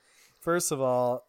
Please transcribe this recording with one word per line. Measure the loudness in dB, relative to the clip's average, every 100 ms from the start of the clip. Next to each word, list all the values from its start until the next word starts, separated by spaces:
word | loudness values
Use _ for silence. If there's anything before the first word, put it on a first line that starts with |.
<laughs> | _ _ -20 _
first | -2 -2 -2
of | -2
all, | 0 2 0 -2